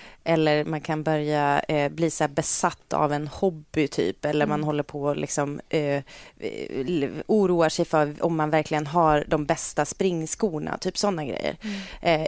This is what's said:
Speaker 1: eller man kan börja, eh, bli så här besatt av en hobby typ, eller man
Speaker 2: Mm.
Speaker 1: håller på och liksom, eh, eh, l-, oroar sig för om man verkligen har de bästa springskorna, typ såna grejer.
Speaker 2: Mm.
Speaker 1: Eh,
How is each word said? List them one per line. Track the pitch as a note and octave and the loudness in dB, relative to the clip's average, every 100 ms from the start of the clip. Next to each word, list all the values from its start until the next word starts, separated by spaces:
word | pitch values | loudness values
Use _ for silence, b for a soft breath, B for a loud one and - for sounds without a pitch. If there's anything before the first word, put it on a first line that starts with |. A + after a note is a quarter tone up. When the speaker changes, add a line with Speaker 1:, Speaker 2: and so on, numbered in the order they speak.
| B B | B B
Speaker 1:
eller | - E3 D#3 D3+ | 0 2 4 2
man | D#3 D#3 | 0 -4
kan | - D#3 | -2 -2
börja, | D#3 D#3 D3+ D3+ C#3+ C#3+ | 0 0 2 2 4 2
eh, | - D3+ C#3+ | 2 0 0
bli | D3+ E3 | 0 -2
så | - | 0
här | D3+ | 0
besatt | C#3+ - - F3 - - | 0 -2 0 0 -2 -4
av | D3+ D3+ | 0 0
en | D3 D3+ | 0 -4
hobby | - G3 D#3+ D3+ D#3+ C#3+ | -2 -2 -2 -4 0 0
typ, | - F3+ G3 | 0 -2 -2
eller | D3 D3+ D3 | -2 0 0
man | D3+ | 0
Speaker 2:
Mm. | D3+ | -2
Speaker 1:
håller | D3 | -2
på | C#3+ D3 | -4 -2
och | C#3+ C#3+ | -2 -2
liksom, | C#3 - C#3+ C#3+ - | -2 -2 -2 -4 -2
eh, | D#3 | -2
eh, | D3 C#3+ - B B - - G#1+ - | 0 -2 -4 B B -10 -8 -8 -8
l-, | B2 C3 F3 C3+ D3 - | -6 -2 -2 -2 -4 0
oroar | G#3+ F#3 F3 D#3+ | 2 4 4 2
sig | - | 2
för | E3+ D#3 D3 D3 | 2 2 2 0
om | E3 D#3+ | 0 0
man | D3+ | 2
verkligen | D#3 D3+ D3+ D3 | 2 2 -2 0
har | F3 D#3+ D3+ - | 4 6 4 2
de | D#3 D3 | -2 0
bästa | E3 - - | -2 -2 -2
springskorna, | D3 - F#3+ E3+ D#3+ - G#3+ D#3 D#3+ - | -2 0 0 0 -4 -2 -2 -2 -6 -4
typ | F#3 - | -4 -2
såna | G3+ F3 | -2 -2
grejer. | C#3+ - D2+ - | -4 -4 -4 -4
Speaker 2:
Mm. | G#3+ G3 F#3+ - - | -8 -8 -10 -4 2
Speaker 1:
Eh, | D#3 | 2